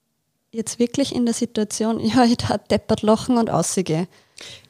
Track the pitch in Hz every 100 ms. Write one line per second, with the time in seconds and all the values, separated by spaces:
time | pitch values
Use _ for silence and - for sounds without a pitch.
0 | _ _ _ _ _ 226 220 - 240 -
1 | 277 - 240 233 233 - 208 - 220 226
2 | 226 233 240 240 - 208 - 196 - 220
3 | 214 220 - 247 226 - 170 - 180 160
4 | 165 _ _ - - - _